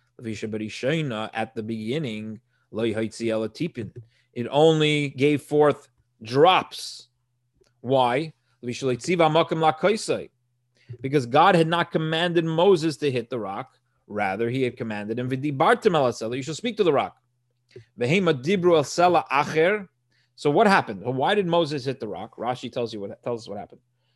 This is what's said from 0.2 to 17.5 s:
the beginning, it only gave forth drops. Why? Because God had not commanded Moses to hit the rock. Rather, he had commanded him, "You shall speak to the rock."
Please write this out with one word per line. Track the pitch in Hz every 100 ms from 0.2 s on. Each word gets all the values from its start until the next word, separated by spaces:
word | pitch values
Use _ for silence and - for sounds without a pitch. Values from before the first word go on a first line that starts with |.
| 113 107 110 107 107 - 123 165 147 110 110 - 113
the | -
beginning, | 107 113 107 143 143 107 107 107 _ _ _
it | 104 117 110 113 - 113 110 110 - 165 - 107 - - _ _ - 117
only | 143 160 156 151 151 143
gave | 127 143 147
forth | - 147 147 135 - _ _ _
drops. | 107 127 165 180 - - - - - _ _ _ _ _ _ _
Why? | 117 135 123 127 160 - _ _
Because | 120 120 135 120 - 180 160 156 160 165 160 151 180 220 - 117 76 _ _ _ _ _ - - 135 143 120
God | 135 180
had | 180 160
not | 170 170
commanded | 170 160 160 175 170
Moses | 165 160 190 185 160 139
to | 147
hit | 123 113
the | 123
rock. | 101 98 - _ _ _ -
Rather, | 104 101 98 117
he | 127
had | 127 120
commanded | 113 104 104 113
him, | 127
"You | 131 147 139 175 240 220 165 127 - 113 127
shall | 139 151
speak | 240 214
to |
the | 185
rock." | 135 95 - _ _ _